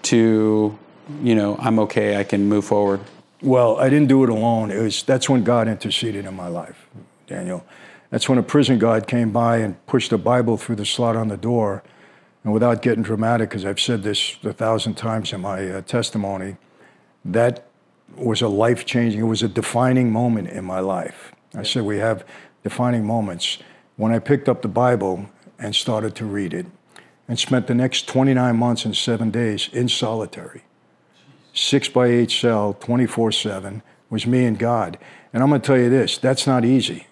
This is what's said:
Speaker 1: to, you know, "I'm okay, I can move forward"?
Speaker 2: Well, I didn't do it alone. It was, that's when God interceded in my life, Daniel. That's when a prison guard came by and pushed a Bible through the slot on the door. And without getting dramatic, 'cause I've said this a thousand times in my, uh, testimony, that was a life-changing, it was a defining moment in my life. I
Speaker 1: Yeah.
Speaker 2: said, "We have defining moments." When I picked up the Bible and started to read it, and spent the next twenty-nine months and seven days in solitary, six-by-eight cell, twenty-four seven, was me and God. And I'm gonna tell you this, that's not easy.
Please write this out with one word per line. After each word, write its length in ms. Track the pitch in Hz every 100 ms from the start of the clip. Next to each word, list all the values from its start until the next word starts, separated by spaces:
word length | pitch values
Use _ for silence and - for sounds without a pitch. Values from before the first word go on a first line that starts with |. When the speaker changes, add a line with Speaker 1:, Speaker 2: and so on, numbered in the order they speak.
Speaker 1:
to, 720 | - 117 113 110 107 107 107 107 - - - 147
you 120 | 123
know, 220 | 110 101 104
"I'm 200 | 113 110
okay, 360 | 104 - 104 101
I 60 |
can 220 | 101 101 101
move 200 | 104 101
forward"? 340 | 104 101 101 101 - _ _
Speaker 2:
Well, 360 | 135 127 120 -
I 100 | 131
didn't 200 | 147 143
do 140 | 135
it 40 | 127
alone. 400 | 110 117 113 107
It 100 | 98
was, 200 | 110 -
that's 260 | - 131 -
when 120 | 131
God 240 | 107 120 113
interceded 580 | 107 107 - 117 101 98
in 80 | 95
my 120 | 87
life, 380 | 85 82 - _ - - _ _
Daniel. 380 | - 90 180 - - - - _
That's 180 | 117 -
when 100 | 127
a 40 |
prison 360 | - 147 131 123
guard 280 | 113 110 110
came 240 | 120 113
by 260 | 107 117 117
and 260 | 107 90 -
pushed 260 | 127 -
a 60 | 107
Bible 380 | 110 123 117 110
through 180 | - 107
the 80 |
slot 320 | 104 - 117 110
on 120 | 110
the 80 | 95
door. 440 | 110 120 107 98 - _ - _ _ _
And 80 | 107
without 300 | 110 120 113
getting 200 | 123 113
dramatic, 480 | 104 107 113 117 107
'cause 140 | 104
I've 160 | 98 101
said 220 | - 117
this 340 | 101 101 - -
a 80 | 107
thousand 420 | - 113 110 110
times 380 | - 113 110 98
in 80 | 95
my, 280 | 95 95 95
uh, 100 | 95
testimony, 760 | 92 123 110 110 98 98 95 - _ _ - _ _ _
that 400 | - 107 120 120 - _ _ _ _ -
was 260 | 123 107
a 60 | 117
life-changing, 680 | 101 113 120 - 123 117 107
it 40 |
was 180 | 113 107
a 60 | 117
defining 640 | 98 - 120 127 127 123
moment 360 | 110 120 110 87
in 140 | -
my 160 | 92 92
life. 520 | 95 92 - - - _ _
I 40 | 104
Speaker 1:
Yeah. 40 |
Speaker 2:
said, 180 | 98 131
"We 120 | 104 104
have 260 | 113 110 - - - _
defining 440 | 101 - 123 120 104
moments." 520 | 113 101 87 - - - - _ -
When 160 | 110
I 60 | 117
picked 300 | - 139 -
up 120 | 123
the 60 | 107
Bible 580 | 104 123 120 95 90 101 _ - -
and 160 | 107
started 400 | 104 - 110 110 -
to 80 | 110
read 260 | 101 92
it, 140 | - 180 _ _ - _ _ -
and 100 | 120
spent 280 | - 127 -
the 80 |
next 320 | 120 127 - -
twenty-nine 500 | 131 135 127 123 113
months 280 | 120 113
and 100 | 117
seven 360 | 104 - 113 113
days 380 | 110 113 104 -
in 160 | 117 120
solitary, 720 | - 113 113 95 - 87 - _ _ _ _ _ _ _ _ _
six-by-eight 800 | - - 139 - 127 123 120 117
cell, 440 | - 120 110 104 101
twenty-four 520 | - 120 120 - 113
seven, 500 | 104 107 95 98 110 _ _ _
was 160 | 110 117
me 180 | 127
and 140 | 127 104
God. 400 | 117 117 90 - - - _
And 100 | 117
I'm 60 | 135
gonna 100 | 143
tell 180 | 123 131
you 120 | 123
this, 280 | 131 110 -
that's 280 | 131 131 -
not 180 | 127
easy. 420 | 117 131 - 85 -